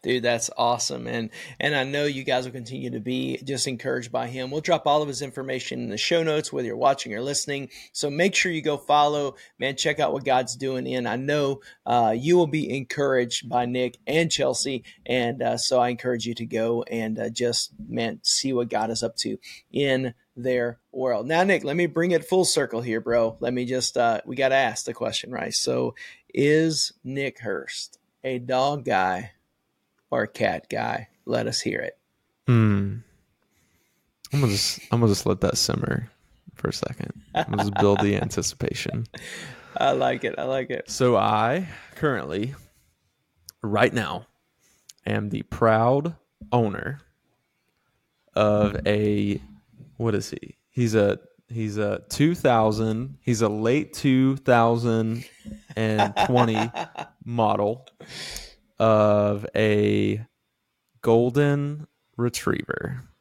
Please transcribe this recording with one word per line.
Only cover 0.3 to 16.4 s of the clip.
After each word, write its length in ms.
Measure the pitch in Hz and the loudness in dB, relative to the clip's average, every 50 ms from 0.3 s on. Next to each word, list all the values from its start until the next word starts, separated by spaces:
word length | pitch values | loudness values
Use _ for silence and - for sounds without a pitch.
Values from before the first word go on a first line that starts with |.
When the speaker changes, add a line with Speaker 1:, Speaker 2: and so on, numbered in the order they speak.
| 120 113 - - - | 0 0 -2 -6 -2
Speaker 1:
awesome. 480 | - 120 120 123 117 - - 135 123 120 | 0 2 2 2 0 -2 -6 -6 -6 -6
And, 240 | 120 120 117 113 110 - - - - 127 _ | -6 -6 -6 -6 -6 -10 -14 -16 -16 -8 _
and 160 | - 143 151 | -2 -2 0
I 80 | 139 131 | 0 -2
know 220 | 135 139 143 147 | -2 -2 -2 -2
you 180 | 147 143 131 131 | -2 -4 -4 -2
guys 220 | 139 131 127 127 | -2 -2 -2 -2
will 60 | 127 120 | -4 -10
continue 360 | 131 117 113 131 135 131 123 | -12 -12 -12 -12 -10 -8 -8
to 100 | 123 120 | -8 -8
be 380 | 104 127 127 127 131 131 131 127 139 | -6 -4 -4 -4 -4 -4 -6 -6 -6
just 240 | 135 139 123 - | -6 -4 -4 -4
encouraged 440 | 143 131 113 - 135 131 127 120 120 | -4 -6 -6 -4 -4 -4 -4 -6 -6
by 140 | 120 120 120 | -6 -6 -6
him. 240 | 117 127 131 127 127 | -6 -8 -8 -8 -6
We'll 120 | 135 156 | -6 -6
drop 260 | 156 - 170 147 - | 0 0 0 2 4
all 160 | 151 143 151 151 | 2 2 2 2
of 40 | |
his 140 | 147 135 120 | -2 -6 -8
information 580 | 143 131 123 135 135 131 131 127 - - 131 123 | -8 -8 -8 -10 -6 -6 -6 -6 -6 -6 -8 -6
in 100 | 120 117 | -6 -6
the 80 | 101 | -4
show 260 | 113 - - 175 170 165 | -4 0 2 2 2 2
notes, 280 | 160 151 151 151 - | 2 0 0 -2 -2
whether 140 | - 143 127 | -4 -4 -4
you're 100 | 113 107 | -4 -4
watching 380 | 113 131 135 139 - - 123 104 | 2 2 2 2 2 -2 -8 -6
or 80 | 107 | -6
listening. 480 | 123 143 143 - - - 143 139 139 - - - - - | -6 -4 -4 -4 -4 -4 -6 -6 -8 -12 -16 -20 -20 -14
So 180 | _ - - 147 | _ -4 -4 -4
make 240 | 143 151 175 202 196 | 2 2 2 2 4
sure 180 | - - 185 | 2 0 0
you 120 | 170 156 135 | 0 -2 -2
go 140 | 151 147 | -2 -2
follow, 580 | 139 - - 147 147 147 147 147 147 143 139 135 - - - _ _ | -2 0 4 4 6 6 4 2 0 -2 -4 -6 -10 -20 -20 _ _
man, 160 | - 135 139 | -4 -4 -2
check 240 | - - 156 151 147 | 0 0 -2 0 2
out 120 | 147 156 | 0 0
what 140 | 143 139 131 | 0 -2 0
God's 300 | 135 131 127 131 120 120 | 2 2 2 2 -2 -6
doing. 320 | 120 135 135 131 127 131 131 | -6 -4 -4 -4 -4 -4 -4
And 160 | 127 127 120 | -4 -4 -2
I 100 | 113 110 | -2 -4
know, 440 | 123 131 139 147 151 143 139 139 139 - - - _ _ | -4 -2 -2 0 0 0 0 -2 -4 -8 -20 -20 _ _
uh, 300 | - 120 120 117 110 110 | 0 2 4 4 4 2
you 180 | 117 131 160 175 | 0 2 4 6
will 120 | 180 175 | 6 4
be 280 | 151 139 156 143 - 120 | 4 0 -2 -2 -2 -4
encouraged 720 | 139 127 _ - - 143 139 131 127 123 117 - - - | -6 -6 _ -4 -2 0 2 2 2 2 0 -2 -8 -6
by 200 | 117 131 123 123 | -2 0 0 0
Nick 300 | 120 123 127 127 123 - _ _ | 0 0 -2 -2 -2 -4 _ _
and 240 | - 139 160 170 160 | 0 2 2 2 2
Chelsea. 520 | - - 139 135 127 - - 139 135 123 - - - _ _ | 0 0 0 0 0 0 -2 -4 -4 -6 -8 -12 -20 _ _
And, 340 | - 123 127 120 117 127 127 120 | -2 0 0 0 0 -2 -2 -2
uh, 140 | 117 117 | -2 -2
so 220 | 117 - - 135 123 | -2 0 2 4 4
I 100 | 123 123 | 4 2
encourage 360 | 123 113 - 131 123 117 113 | 0 -2 -2 -2 -2 -2 -2
you 80 | 120 117 | -6 -6
to 140 | 117 | -6